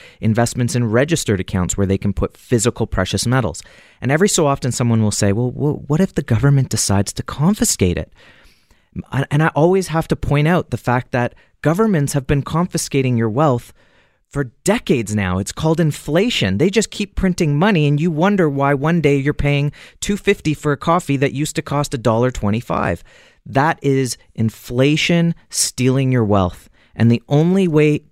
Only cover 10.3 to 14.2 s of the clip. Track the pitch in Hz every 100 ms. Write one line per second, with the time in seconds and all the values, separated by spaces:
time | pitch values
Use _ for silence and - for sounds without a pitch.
10.3 | 143 151 175 - 120 - 123 - 127 120
11.3 | - _ _ 147 175 226 165 139 147 131
12.3 | 143 - 160 180 165 - 139 127 117 113
13.3 | 110 156 120 - - _ _ _ _